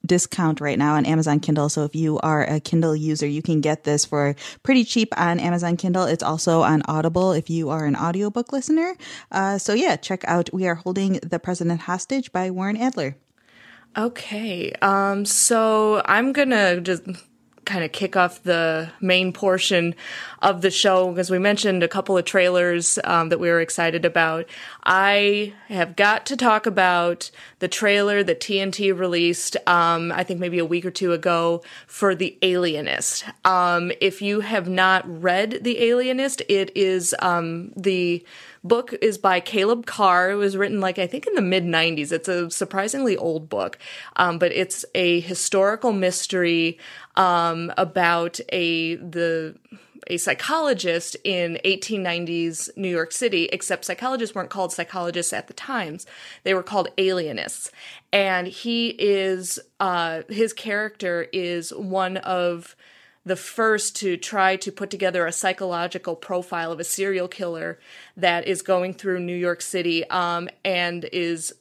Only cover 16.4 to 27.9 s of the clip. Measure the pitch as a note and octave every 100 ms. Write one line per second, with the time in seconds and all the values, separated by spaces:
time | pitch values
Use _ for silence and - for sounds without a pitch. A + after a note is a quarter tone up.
16.4 | C4+ A3+ G3 F3+ F3 F3 F3+ F3 - _
17.4 | _ _ - G3 D#3+ - F#3+ G3 F3 -
18.4 | F3+ E3+ E3 D#3+ E3 - F#3+ F#3 F#3 F3+
19.4 | G3 F#3 - F3+ E3+ E3+ - - - -
20.4 | G3 F3+ F#3 F3+ G3+ F#3 F#3 F3 F3+ F#3
21.4 | G3+ G#3 G#3 F#3 E3+ G3 F#3+ F#3 E3+ G3
22.4 | F3+ F3+ F3 F3 E3+ - - E3+ D#3+ E3+
23.4 | E3+ E3+ E3 - E3 E3 E3+ E3+ D#3+ D#3+
24.4 | E3+ - - - - F#3 G3 G3+ G3+ G#3
25.4 | G#3 G3+ - G3 E3+ F3+ G3+ A3 - C4+
26.4 | B3 G#3+ A3 G3 F#3 F3 F3 F3 - -
27.4 | - _ F3+ - G#3